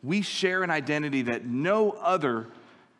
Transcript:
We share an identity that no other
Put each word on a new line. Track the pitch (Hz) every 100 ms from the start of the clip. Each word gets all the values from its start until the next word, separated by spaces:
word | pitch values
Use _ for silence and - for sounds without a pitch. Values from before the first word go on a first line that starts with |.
We | 127 190
share | 196 - 185 185
an | 185
identity | 156 131 151 156 139
that | 120 117
no | 123 120 156 208 214
other | 202 170 185 147 117 113 - - - _ _